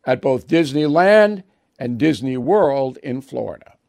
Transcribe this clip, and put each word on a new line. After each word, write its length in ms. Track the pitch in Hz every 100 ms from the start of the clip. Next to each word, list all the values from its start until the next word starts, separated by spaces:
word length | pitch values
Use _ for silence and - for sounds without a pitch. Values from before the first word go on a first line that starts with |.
at 180 | - 135
both 240 | 139 127 -
Disneyland 960 | 165 151 143 151 156 185 214 208 202 - _ _ _
and 200 | 123 120
Disney 380 | 151 117 131 127
World 580 | 127 208 156 139 135 127
in 180 | 139 127
Florida. 540 | 131 131 107 - - _